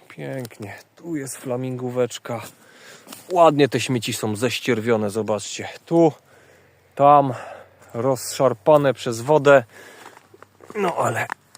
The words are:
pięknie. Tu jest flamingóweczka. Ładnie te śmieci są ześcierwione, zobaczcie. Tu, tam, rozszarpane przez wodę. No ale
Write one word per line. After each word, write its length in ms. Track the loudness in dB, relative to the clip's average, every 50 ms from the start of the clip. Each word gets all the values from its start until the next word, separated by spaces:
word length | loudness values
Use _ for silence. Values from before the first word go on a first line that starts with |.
| _ -20
pięknie. 640 | -18 -14 -12 -10 -10 -10 -12 -12 -14 -16 -16 -16 -16 -18 -20 _ _
Tu 200 | _ -12 -10 -8
jest 200 | -8 -8 -10 -12
flamingóweczka. 1080 | -12 -8 -6 -6 -6 -6 -6 -8 -6 -8 -6 -4 -2 -2 -4 -4 -8 -12 -10 -10 -10 -12 -14 -20 _ _ _ _ -20 -20 -20 -20 -20 _ -20 -20 -20 -10 -2 2
Ładnie 360 | 6 6 6 6 6 4 2
te 120 | 2 0
śmieci 320 | -4 -2 -4 -4 -4 -6 -6
są 240 | -6 -6 -6 -4
ześcierwione, 760 | -2 -4 -4 -4 -4 -2 -2 -2 -2 0 0 0 0 -2 -2
zobaczcie. 580 | -4 -4 -4 -2 -4 -4 -6 -8 -12 -12 -12 -14 -14 -16 _
Tu, 260 | 0 2 4 4 4 2 0 _ _ _ _ _ _ _ _ _ _ _ _ _ _ _
tam, 400 | 4 6 8 8 6 6 2 -2 -8 -10 -16 -16 -18 -20 _ _ _ _ -12 -8
rozszarpane 1000 | -4 -2 -2 -2 -4 -4 -8 -4 0 0 0 0 0 2 4 4 4 4 2 -2
przez 260 | -2 -4 -8 -8 -6
wodę. 440 | -2 0 2 4 6 6 6 6 4 2 -6 -20 -20 -20 -20 -20 -20 -20 -20 -20 _ _ _ _ -20 -20 _ _ -20 -14 -8
No 220 | -4 -4 -4 -2
ale 300 | -2 -2 -4 -4 -4 -6 -8 -10 -14 _ _ -20